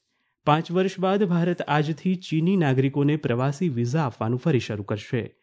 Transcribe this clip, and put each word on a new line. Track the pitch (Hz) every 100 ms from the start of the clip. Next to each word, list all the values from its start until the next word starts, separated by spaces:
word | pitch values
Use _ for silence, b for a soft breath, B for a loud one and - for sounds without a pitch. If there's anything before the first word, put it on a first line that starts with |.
| _ _ _ _ 143
પાંચ | 151 160
વર્ષ | 175 190 185
બાદ | 185 202
ભારત | 202 175 170 175
આજથી | - 147 151 160 180
ચીની | 185 - 156 170 196
નાગરિકોને | 147 131 135 143 143 151
પ્રવાસી | 127 120 135 143 180
વિઝા | 120 120 156
આપવાનું | 135 - 113 123
ફરી | 170 139
શરૂ | - 104
કરશે. | 101 107 - 120 - b